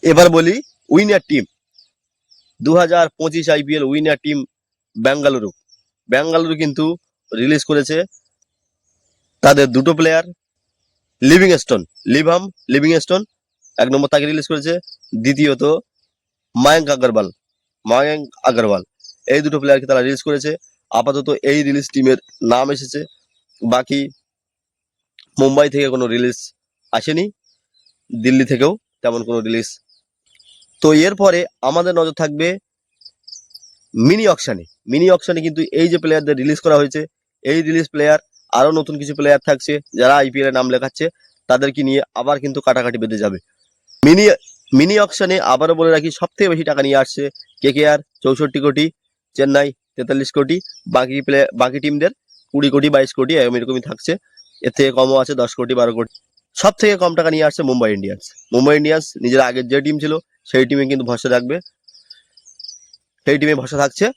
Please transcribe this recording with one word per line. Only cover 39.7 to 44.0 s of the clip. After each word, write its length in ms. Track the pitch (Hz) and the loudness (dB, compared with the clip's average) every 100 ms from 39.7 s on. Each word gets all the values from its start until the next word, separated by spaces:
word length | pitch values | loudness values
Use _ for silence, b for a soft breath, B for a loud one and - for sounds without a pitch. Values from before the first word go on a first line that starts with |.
| 147 - - | -6 -6 0
যারা 140 | 127 143 | 4 4
আইপিএল 260 | 139 131 135 | 2 -2 -2
এ 40 | 127 | -2
নাম 100 | 127 | -2
লেখাচ্ছে, 320 | 127 131 - 160 _ _ _ _ | -2 -4 -6 -8 _ _ _ _
তাদেরকে 320 | 127 139 131 135 | 0 0 -2 -2
নিয়ে 140 | 135 - - | -2 -2 -6
আবার 180 | 123 143 | -4 -4
কিন্তু 160 | 139 147 135 | -4 -4 0
কাটাকাটি 320 | 131 120 117 | 0 -2 -4
বেঁধে 160 | 110 110 | -6 -4
যাবে। 140 | 104 92 _ _ _ _ _ _ | -4 -6 _ _ _ _ _ _